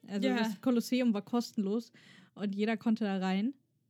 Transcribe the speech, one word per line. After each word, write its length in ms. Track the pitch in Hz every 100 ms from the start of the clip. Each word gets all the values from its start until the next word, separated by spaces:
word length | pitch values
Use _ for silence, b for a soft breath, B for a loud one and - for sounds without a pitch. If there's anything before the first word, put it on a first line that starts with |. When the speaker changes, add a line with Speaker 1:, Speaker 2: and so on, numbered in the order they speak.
| -
Speaker 1:
Also 200 | 202 262
Speaker 2:
Ja. 80 | 247
Speaker 1:
das 240 | 226 190
Kolosseum 520 | 262 240 - 247 254
war 100 | 202
kostenlos 680 | - 240 233 - 190 220 233 b b b b -
und 200 | 208 196
jeder 220 | 208 220
konnte 260 | 233 220
da 140 | 208 196
rein 360 | 185 190 226 - _ _ _